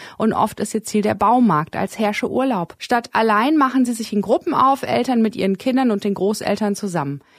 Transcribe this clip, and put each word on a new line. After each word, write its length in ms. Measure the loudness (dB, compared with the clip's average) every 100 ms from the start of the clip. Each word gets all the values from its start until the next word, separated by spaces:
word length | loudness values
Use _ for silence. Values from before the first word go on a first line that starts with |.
| -16 -4
und 160 | 0
oft 260 | 0 -2 -2
ist 140 | -6
ihr 100 | -6
Ziel 200 | -4 -2
der 120 | 0 2
Baumarkt, 600 | 2 4 4 2 -2 -4
als 240 | -6 -2
herrsche 300 | -2 -2 -4
Urlaub. 460 | -2 -2 -2 -4 -8
Statt 300 | -2 -2 0
allein 420 | 0 2 2 2 2
machen 300 | 2 2 0
sie 80 |
sich 200 | -2 -4
in 80 | -2
Gruppen 340 | 0 0 0 2
auf, 260 | 2 2
Eltern 400 | 0 -2 0 2
mit 140 | 2 0
ihren 240 | -2 -2
Kindern 320 | 0 2 2
und 120 | 0
den 120 | -2 0
Großeltern 600 | -2 -2 -2 -2 -2 -4
zusammen. 460 | -4 -4 -4 -8 -12